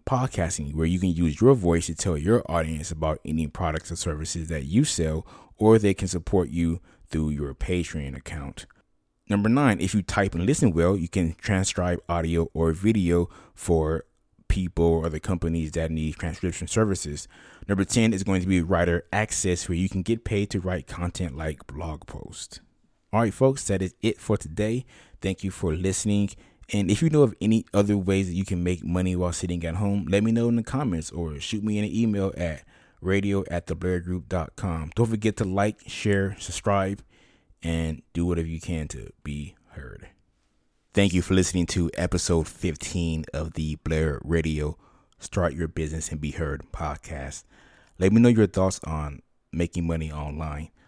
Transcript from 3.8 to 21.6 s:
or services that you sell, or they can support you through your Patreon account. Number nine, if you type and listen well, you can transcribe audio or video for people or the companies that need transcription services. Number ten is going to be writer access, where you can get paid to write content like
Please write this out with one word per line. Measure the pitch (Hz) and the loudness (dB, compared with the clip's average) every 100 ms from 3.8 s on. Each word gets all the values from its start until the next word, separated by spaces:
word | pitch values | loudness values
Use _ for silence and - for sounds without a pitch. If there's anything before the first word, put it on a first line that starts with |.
| - | -6
or | 85 | -8
services | - 76 78 87 80 | -6 -6 -6 -6 -6
that | 80 | -6
you | 67 98 151 | 0 2 2
sell, | - 78 78 - - - - | 2 0 -2 -6 -16 -20 2
or | 107 113 | 6 8
they | 104 | 6
can | 95 92 | 2 -2
support | 87 - 98 78 | -4 0 0 2
you | 80 85 82 - _ - | 0 0 0 -6 _ -6
through | 80 78 | -2 -2
your | 73 71 | -2 -6
Patreon | 67 - 90 82 80 69 67 | -6 -2 -2 -2 -6 -8 -10
account. | - 80 69 - - _ _ _ _ _ _ | -12 -10 -10 -14 -20 _ _ _ _ _ _
Number | 101 104 | 2 4
nine, | 131 139 101 | 6 6 4
if | 92 | 2
you | 104 | 0
type | - - 98 82 | 0 0 0 0
and | 95 | 0
listen | 151 127 | 4 4
well, | 80 85 98 | 4 4 2
you | 85 | 0
can | 98 82 - | 0 0 -2
transcribe | - 95 95 - 90 87 - | 0 0 0 -2 -2 -2 -2
audio | 85 82 82 82 | -2 0 0 0
or | - 82 | 0 0
video | 80 101 113 87 87 85 - - | 2 2 2 4 2 0 -6 -20
for | - - 82 78 80 - _ _ _ _ | -12 0 2 2 -2 -6 _ _ _ _
people | 95 90 - 85 | 0 0 2 4
or | 82 82 | 4 0
the | 78 | -4
companies | - 90 82 82 78 | -2 -2 0 0 -2
that | 82 80 | -2 -2
need | 80 78 76 | -2 -2 -4
transcription | 85 - 90 - 90 | -6 -4 -4 -4 -4
services. | - 110 95 76 73 - - - - - | 0 2 0 -4 -10 -12 -20 -20 -18 -4
Number | 98 | 0
ten | 95 - 113 | 2 2 2
is | 98 | 2
going | 98 95 | 0 0
to | 90 | 2
be | 92 | 2
writer | 82 90 87 85 - | 4 2 2 0 0
access, | 98 107 - 95 87 - | -2 -2 -2 0 -2 -2
where | 85 | -2
you | 95 | 0
can | 95 | -2
get | 90 113 | -2 -2
paid | - 107 101 | -2 -2 -2
to | 98 | -2
write | 90 90 - | -2 -4 -6
content | - 87 - 87 64 | -6 -6 -4 -6 -4
like | 80 73 | -6 -8